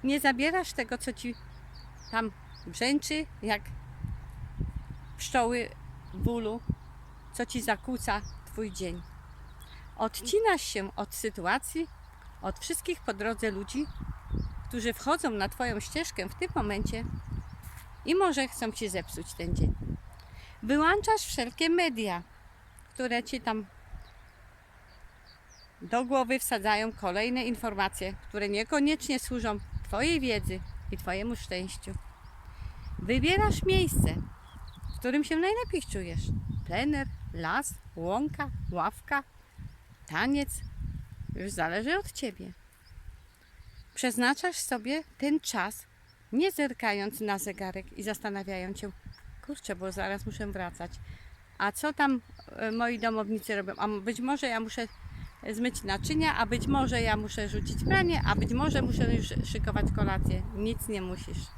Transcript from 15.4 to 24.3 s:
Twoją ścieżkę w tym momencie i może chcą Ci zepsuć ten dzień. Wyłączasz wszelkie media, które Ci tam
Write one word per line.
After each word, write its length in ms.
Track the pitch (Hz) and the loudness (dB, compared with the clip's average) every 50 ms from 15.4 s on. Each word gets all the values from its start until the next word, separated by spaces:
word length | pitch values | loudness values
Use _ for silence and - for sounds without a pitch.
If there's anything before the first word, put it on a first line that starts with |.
| 190 202 | 0 -2
Twoją 300 | - - 247 247 226 208 | 0 -2 0 0 0 -2
ścieżkę 500 | - - - 302 330 - - - 185 190 | -2 -2 -2 -2 -2 -2 -2 -4 -4 -4
w 60 | - | -2
tym 140 | - 359 370 - | -4 -4 0 0
momencie 500 | 349 - 403 208 - - - - 226 233 - - - - - - - - - - - - - - - - - - - - | 0 0 2 0 0 0 0 0 -2 -4 -4 -6 -6 -6 -6 -6 -6 -6 -8 -12 -12 -12 -14 -14 -14 -14 -16 -16 -8 0
i 100 | 233 320 | 2 4
może 320 | 381 392 359 294 277 269 254 | 6 6 6 6 4 2 0
chcą 240 | - - 240 220 | 0 -2 -2 -2
Ci 180 | 220 - 226 202 | -2 -2 -4 -2
zepsuć 440 | 180 185 170 - - - 170 - - | -2 -2 -2 -4 -6 -8 -8 -8 -6
ten 220 | - 175 170 175 | -6 -2 0 4
dzień. 180 | - - - - - - - - - - - - - - - - - - - - - - | 4 4 4 4 0 -2 -4 -6 -6 -6 -14 -16 -16 -18 -16 -16 -16 -16 -16 -14 -8 0
Wyłączasz 580 | 214 269 294 311 330 370 415 403 427 440 440 | 4 4 6 8 8 6 6 6 4 4 4
wszelkie 480 | - - - - 240 240 - - 330 330 | 4 0 0 -2 -2 -2 0 2 4 6
media, 540 | 339 349 349 330 247 220 220 202 180 175 175 - - - - - - - - - - - - - - | 6 6 6 4 4 2 0 0 0 -2 -4 -8 -18 -20 -20 -20 -20 -20 -20 -20 -20 -20 -20 -20 -8
które 300 | - 254 247 240 240 240 | -4 -2 0 0 0 0
Ci 180 | - - 247 | -2 -6 -2
tam 240 | - 233 220 220 208 190 - - - - - - - - - - - - | 0 0 0 0 -2 -6 -14 -20 -18 -14 -14 -14 -14 -16 -20 -20 -20 -20